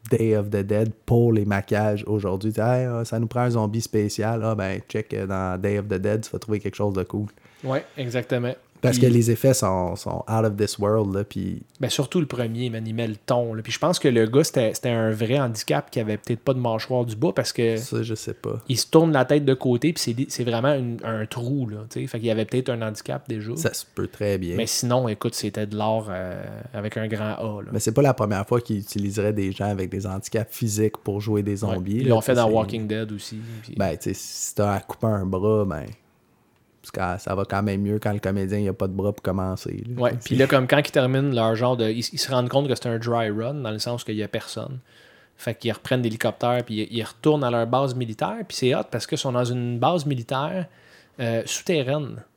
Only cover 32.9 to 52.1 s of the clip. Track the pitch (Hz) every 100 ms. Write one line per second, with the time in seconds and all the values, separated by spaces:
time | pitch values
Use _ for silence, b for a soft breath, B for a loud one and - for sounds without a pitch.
32.9 | 107 107 101 - 110 113 113 113 - 95
33.9 | 78 104 98 - - - - 101 98 -
34.9 | - 113 104 95 92 104 107 98 76 58
35.9 | - _ _ _ _ _ _ _ _ -
36.9 | - 92 90 - 95 98 98 104 98 101
37.9 | 104 107 104 95 98 95 104 101 92 95
38.9 | 95 101 101 - 95 92 92 - 98 110
39.9 | 123 123 120 - 127 135 139 127 143 143
40.9 | 151 127 135 143 123 113 113 123 123 110
41.9 | 113 - - - 127 123 131 143 120 123
42.9 | 117 117 117 110 104 117 147 117 107 120
43.9 | 120 - 107 101 113 - 110 117 131 b
44.9 | b b b b _ - 113 117 104 -
45.9 | 127 117 113 117 - 120 123 120 107 107
46.9 | 113 107 - 151 151 127 120 113 123 135
47.9 | 127 117 107 170 226 202 - 127 139 -
48.9 | 117 - 151 139 123 120 123 120 120 131
49.9 | 175 143 131 113 131 143 185 170 b b
50.9 | b b - 117 113 - - - 165 127
51.9 | 147 131